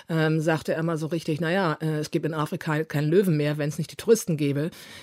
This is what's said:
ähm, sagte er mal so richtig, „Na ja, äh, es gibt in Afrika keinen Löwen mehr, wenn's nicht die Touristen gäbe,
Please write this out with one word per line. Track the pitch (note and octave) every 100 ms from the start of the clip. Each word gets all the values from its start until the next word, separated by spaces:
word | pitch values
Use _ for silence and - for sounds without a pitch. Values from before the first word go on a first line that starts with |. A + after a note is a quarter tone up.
| -
ähm, | E3 D#3 D#3+
sagte | D#3 D#3 -
er | D#3
mal | E3 D#3+
so | D#3
richtig, | E3+ - D3+
„Na | E3
ja, | F#3+ F3+ D3+
äh, | D#3 D3+
es | D3+
gibt | E3 D#3
in |
Afrika | D#3+ D3+ E3+ - D3+
keinen | D#3 C#3+ D3+
Löwen | F3 F#3+ D3+
mehr, | D3 D3+
wenn's | D3 D3+
nicht | D3+
die | -
Touristen | - A3 - D3+
gäbe, | C#3+ C#3 D#3+ - - -